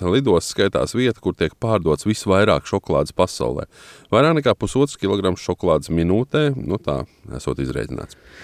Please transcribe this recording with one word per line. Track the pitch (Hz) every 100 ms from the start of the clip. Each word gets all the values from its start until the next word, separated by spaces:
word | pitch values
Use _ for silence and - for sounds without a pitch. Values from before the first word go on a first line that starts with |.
| 87
lidos | 113 135 85 -
skaitās | - 98 - 67
vieta, | 117 127 110
kur | 95
tiek | - 80 -
pārdots | 113 107 82 76 104
visvairāk | 110 104 95 107 76 -
šokolādes | 98 - 73 73 -
pasaulē. | 92 - 60 69 - - - - _
Vairāk | 110 151 160
nekā | 131
pusotrs | 104 101 127 139 -
kilograms | 95 101 95 90
šokolādes | - 90 90 78 -
minūtē, | 82 85 101 127 151 147
nu | 135 - 98
tā, | - 67 - _ -
esot | 64 - 64 65
izrēķināts. | 64 57 64 - - - -